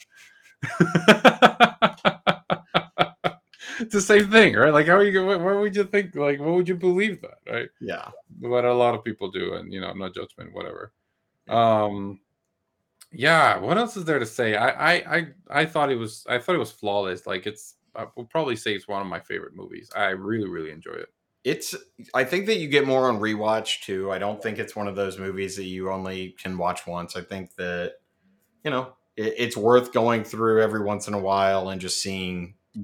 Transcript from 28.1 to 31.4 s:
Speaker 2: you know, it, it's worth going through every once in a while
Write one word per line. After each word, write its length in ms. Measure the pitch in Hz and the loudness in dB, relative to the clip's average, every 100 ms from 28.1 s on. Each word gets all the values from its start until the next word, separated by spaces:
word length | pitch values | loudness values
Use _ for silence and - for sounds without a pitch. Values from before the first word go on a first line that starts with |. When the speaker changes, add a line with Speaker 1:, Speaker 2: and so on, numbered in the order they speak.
| _ _ _ _ _ | _ _ _ _ _
Speaker 2:
you 80 | 156 | -6
know, 220 | 131 123 _ _ - | -4 -6 _ _ -6
it, 160 | 107 113 | -4 -2
it's 200 | 120 107 | -4 -2
worth 340 | 110 123 123 | 2 2 2
going 300 | 120 117 113 | 0 2 0
through 380 | 110 110 113 110 | -2 -4 2 4
every 200 | 110 107 | 2 0
once 260 | 101 104 104 | -4 -4 -4
in 60 | |
a 60 | 104 | -4
while 500 | 95 98 | 0 2